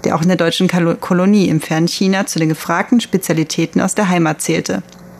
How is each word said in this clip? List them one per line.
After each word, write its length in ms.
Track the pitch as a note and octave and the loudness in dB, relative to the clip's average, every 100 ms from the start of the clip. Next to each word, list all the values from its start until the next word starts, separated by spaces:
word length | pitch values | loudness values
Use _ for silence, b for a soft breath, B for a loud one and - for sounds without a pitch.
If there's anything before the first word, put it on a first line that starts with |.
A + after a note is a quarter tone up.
der 100 | - | -2
auch 60 | C#3 | 0
in 80 | E3 | 2
der 80 | F3 | 2
deutschen 320 | E3 - F#3 | 0 0 0
Kalo-, 280 | F3+ E3+ E3 | 2 0 -2
Kolonie 520 | - F3+ F#3+ G#3 F3+ | -2 0 4 4 4
im 140 | D#3 | 0
fernen 260 | - D#3+ E3+ | 0 0 0
China 380 | - F#3+ F#3+ G3+ | 0 0 0 -2
zu 120 | E3+ | -2
den 120 | D#3+ | -2
gefragten 500 | D3+ - E3+ G3+ A#3+ | -2 -2 -2 0 0
Spezialitäten 800 | - F#3+ - D#3+ D#3 - E3 - | 0 -2 0 -2 -2 -2 -2 0
aus 140 | F#3+ | -2
der 160 | - F#3+ | 0 0
Heimat 320 | F3+ D#3+ D3+ | 2 0 0
zählte. 400 | - E3+ - - - - - | -2 -2 -2 -6 -8 -16 -20